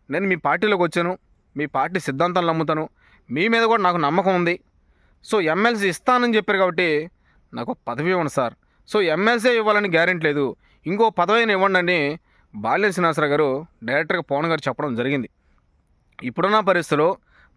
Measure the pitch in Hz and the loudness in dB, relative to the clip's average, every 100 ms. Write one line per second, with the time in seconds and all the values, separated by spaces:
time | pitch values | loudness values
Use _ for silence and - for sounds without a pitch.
0 | - 147 196 175 143 170 208 196 170 175 | -6 -4 -2 -2 0 0 0 2 0 0
1 | 170 185 _ _ _ 135 147 135 156 180 | -2 -4 _ _ _ -8 -4 -2 -2 -4
2 | 151 135 175 180 170 160 156 156 156 _ | -4 -2 0 0 0 0 0 -2 -4 _
3 | _ _ - 127 214 233 226 226 185 175 | _ _ -8 -2 0 2 2 2 2 2
4 | 143 175 190 180 170 180 _ _ _ _ | 0 2 2 2 0 -2 _ _ _ _
5 | _ _ - 214 156 175 226 220 196 165 | _ _ -4 0 0 2 2 0 -2 -2
6 | - 247 240 220 208 196 185 170 175 151 | 0 2 2 0 0 2 2 0 0 0
7 | 165 _ _ _ _ 120 120 - - 120 | -4 _ _ _ _ -10 -8 -8 -8 -4
8 | 165 180 151 - 120 - _ _ - 214 | -2 0 0 -2 -2 -6 _ _ -4 -2
9 | 175 156 214 240 247 233 214 208 202 165 | 0 2 2 2 2 2 2 0 2 2
10 | 175 175 156 147 131 - _ _ 156 202 | 2 0 -2 0 -2 -6 _ _ -6 0
11 | 226 - 175 226 226 190 196 185 175 175 | 0 0 0 2 2 2 2 2 2 0
12 | 143 165 _ _ _ 104 110 156 208 180 | 0 -6 _ _ _ -8 -2 0 0 0
13 | 170 156 147 147 147 131 165 _ 113 143 | 0 0 0 2 0 -2 -8 _ -4 -2
14 | 160 180 156 139 165 160 139 123 147 117 | -2 -4 -2 -2 -2 -2 -4 -4 -4 -2
15 | 127 143 113 _ _ _ _ _ _ _ | -2 -2 -4 _ _ _ _ _ _ _
16 | _ - 127 139 185 214 196 175 156 147 | _ -12 -10 -2 0 2 2 0 2 2
17 | 165 - _ _ _ | 2 0 _ _ _